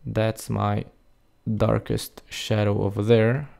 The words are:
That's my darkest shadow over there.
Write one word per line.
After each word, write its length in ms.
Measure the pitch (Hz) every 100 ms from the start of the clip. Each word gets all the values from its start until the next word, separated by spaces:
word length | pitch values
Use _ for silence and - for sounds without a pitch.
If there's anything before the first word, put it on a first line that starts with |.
That's 460 | 123 110 110 113 -
my 360 | 107 104 104 - _ _ _ _ _ - 107
darkest 680 | 110 110 - 113 - - -
shadow 540 | - - 107 104 101
over 220 | 98 104
there. 460 | 104 117 110 131 147 -